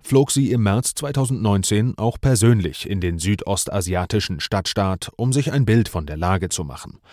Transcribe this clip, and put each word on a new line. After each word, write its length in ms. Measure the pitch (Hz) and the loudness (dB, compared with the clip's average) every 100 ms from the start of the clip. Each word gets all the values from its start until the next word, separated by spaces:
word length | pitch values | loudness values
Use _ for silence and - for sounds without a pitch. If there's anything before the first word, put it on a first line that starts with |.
flog 280 | - 135 143 | 0 2 4
sie 220 | 139 127 | 2 2
im 100 | 120 | 2
März 320 | 104 104 - | 2 2 -2
zweitausendneunzehn 1000 | - 147 135 127 131 107 98 95 104 120 - | -6 -4 -2 -2 0 2 2 2 2 0 0
auch 240 | 113 - | -4 0
persönlich 680 | 139 113 113 113 85 - - | 0 4 4 4 2 -4 -6
in 120 | 95 | -2
den 180 | 90 82 | -2 -2
südostasiatischen 1200 | 92 101 - 98 - 98 90 90 90 107 - 82 | 0 -2 -2 -4 -2 -2 -2 -2 0 -2 -2 -6
Stadtstaat, 720 | - 101 92 - 95 92 - - | -4 -2 -2 0 0 -2 -6 -4
um 160 | 123 | 0
sich 200 | 131 143 | 0 0
ein 120 | 143 | 2
Bild 240 | 113 113 107 | 4 4 2
von 160 | 87 | -2
der 140 | 73 76 | -6 -4
Lage 320 | 87 95 90 | 0 0 0
zu 140 | - | -4
machen. 340 | 76 67 - - _ | -8 -12 -16 -20 _